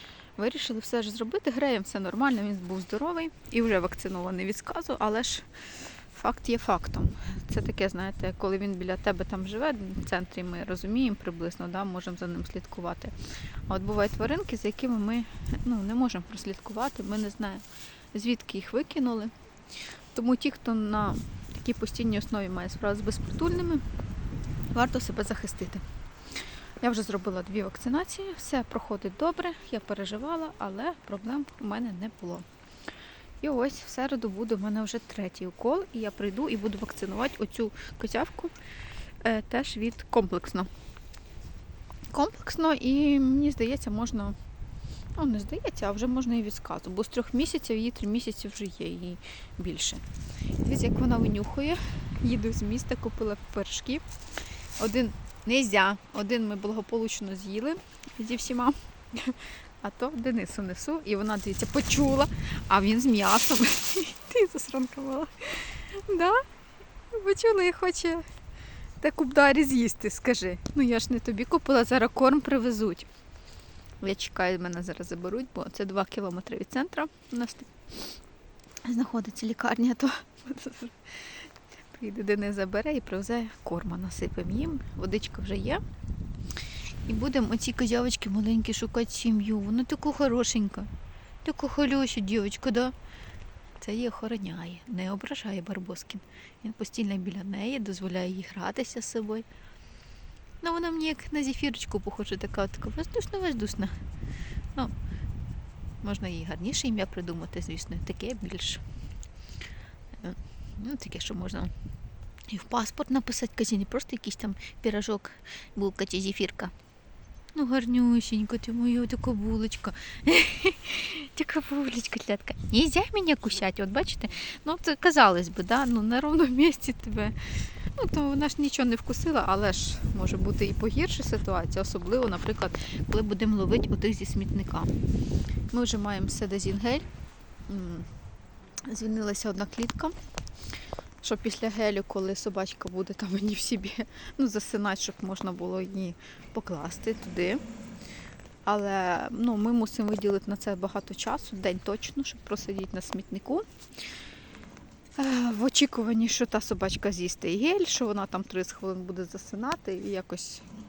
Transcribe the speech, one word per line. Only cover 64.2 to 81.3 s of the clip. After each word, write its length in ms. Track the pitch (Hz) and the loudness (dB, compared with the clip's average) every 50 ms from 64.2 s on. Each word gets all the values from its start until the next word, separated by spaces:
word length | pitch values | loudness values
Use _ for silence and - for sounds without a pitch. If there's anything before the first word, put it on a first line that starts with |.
| - - - | -6 2 6
Ти 140 | 494 415 349 - | 6 6 6 6
засранка 480 | 302 - - - 269 254 247 - 277 | 0 -4 -2 0 0 0 -2 -2 -4
мала. 260 | 269 269 262 277 320 - - - - - - - - - - - - - - 392 - - 403 | -4 -2 -2 -2 -2 -4 -6 -8 -8 -6 -6 -6 -6 -8 -8 -8 -8 -8 -8 -6 -2 0 2
Да? 140 | 330 339 370 427 508 554 - - - - - - - - - - - - - - 453 392 | 4 6 6 6 6 4 0 -6 -20 -20 -20 -20 -20 -20 -18 -18 -18 -10 -6 -4 2 4
Почула 400 | 392 392 - - 453 427 392 359 | 4 4 6 6 6 8 8 6
і 80 | 359 | 4
хоче 460 | 349 - - 359 349 - - 339 330 330 320 - - - - - - - - - - - - - - - | 4 4 2 2 2 2 2 0 0 0 -2 -8 -12 -14 -14 -14 -14 -14 -14 -12 -12 -12 -12 -12 -4 0
те 120 | - 302 | 0 2
кубдарі 520 | - - 311 254 - 294 285 277 269 294 302 | 2 2 0 6 8 10 10 10 10 8 6
з'їсти, 460 | 269 269 247 233 208 - - - 208 | 6 6 6 6 4 2 0 -4 -4
скажи. 480 | - - - 175 185 - 185 185 180 - - - - | -4 0 2 2 2 4 2 -2 -2 -4 -6 -2 2
Ну 80 | 285 269 | 4 4
я 160 | 240 233 226 | 4 4 4
ж 140 | - - 247 | 2 2 0
не 60 | 233 | 0
тобі 260 | - - 220 196 254 | 0 0 -2 0 2
купила, 380 | - - 320 - - 269 240 233 | 4 4 4 6 6 8 8 8
зараз 260 | - 254 254 220 240 - | 8 6 6 6 4 6
корм 280 | - 262 262 277 302 | 8 8 8 8 8
привезуть. 640 | - - 285 262 226 247 233 208 220 202 175 - - - - - - - - - - - - - - - - - - - - - | 6 6 4 4 4 4 2 2 2 0 0 -2 -8 -16 -20 -20 -20 -18 -18 -18 -18 -18 -18 -18 -18 -16 -18 -18 -16 -16 -12 -6
Я 140 | - 196 196 | -4 -2 -2
чекаю, 440 | - - - - - 185 180 185 180 | -2 -4 -4 0 2 2 2 2 2
мене 240 | 180 175 175 175 175 | 0 -2 -4 -4 -4
зараз 240 | 185 165 - 175 | -6 -6 -6 -6
заберуть, 400 | 175 226 170 180 185 196 240 262 - - | -6 -6 -4 -4 -2 -2 -2 -4 -4 -6
бо 100 | - - - - | -6 -6 -6 -4
це 120 | - 202 | -4 -4
два 200 | 190 190 196 190 | -2 0 -2 -2
кілометри 520 | - - - 202 185 175 180 190 - - | -2 -2 -4 -4 -4 -4 -6 -6 -6 -6
від 100 | - - - | -6 -6 -2
центру. 360 | - 254 285 370 - - 302 320 - - - - | -2 -2 -2 -2 -2 -2 -4 -4 -6 -12 -12 -8
У 40 | 247 | -4
нас 180 | 240 240 - - | -4 -4 -4 -6
тут 140 | - - - - - - - - - - - - - - - - - - - - - - - - - - 233 247 | -12 -18 -20 -20 -20 -18 -14 -12 -10 -10 -10 -12 -14 -16 -20 -20 -20 -20 -20 -20 -20 -20 -18 -16 -8 -4 0 0
знаходиться 520 | 233 254 - - 233 214 226 - - - | 0 0 0 0 -2 -4 -4 -6 -4 -4
лікарня, 480 | 220 233 - 247 240 240 233 233 254 233 | -2 -2 0 0 2 4 4 4 4 4
то 160 | - - 262 - - - - - - - | 4 2 2 2 0 -6 -14 -20 -12 -10
<laughs> 420 | 247 277 - - 269 - - 240 240 - - - - - - - - | -10 -10 -8 -10 -12 -10 -10 -12 -12 -12 -16 -18 -16 -16 -14 -14 -14